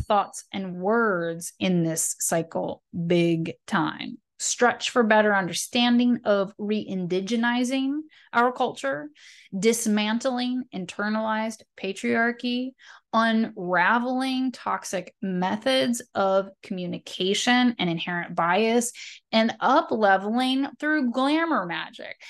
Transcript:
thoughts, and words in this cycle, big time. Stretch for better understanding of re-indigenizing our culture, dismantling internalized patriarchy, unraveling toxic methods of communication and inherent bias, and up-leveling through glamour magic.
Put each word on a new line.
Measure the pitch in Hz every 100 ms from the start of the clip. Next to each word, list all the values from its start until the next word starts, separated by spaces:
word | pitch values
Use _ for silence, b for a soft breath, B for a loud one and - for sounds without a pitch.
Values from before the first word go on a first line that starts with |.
thoughts, | - 208 190 - -
and | 202 185 180
words | 190 233 220 175 170 165 - -
in | 190 180
this | 165 160 - -
cycle, | - 170 165 180 175 - _ 175 170
big | 175 170 165 160 - -
time. | 190 156 - - - _ -
Stretch | - - 240 - -
for | 247
better | 220 214 214 196
understanding | 175 170 - 247 240 240 247 233 -
of | 202 196 -
re-indigenizing | 208 214 - 185 175 185 190 233 240 247 247 269 269 294 311 b b
our | 240 247
culture, | 247 240 - 269 285 302 _ B B B 190
dismantling | 220 226 220 214 214 233 269 247 247 254 -
internalized | 190 175 - 208 220 220 220 220 - - -
patriarchy, | 190 190 240 233 233 240 247 247 262 - B B _
unraveling | 226 226 220 220 - 180 175 185 233 247 254 269 262 262
toxic | - - 196 - 190 175 -
methods | 190 180 185 214 262 262 262 233 - -
of | 196 190 196 -
communication | - 185 180 170 - - 185 202 - 247 247 233
and | 175
inherent | 170 - 175 170 175
bias, | 170 190 226 240 233 - B B -
and | 220 226 -
up-leveling | 196 294 330 233 202 190 202 240 262 262 285 -
through | 302 311 247
glamour | 247 269 311 330 247 175
magic. | 165 165 - - -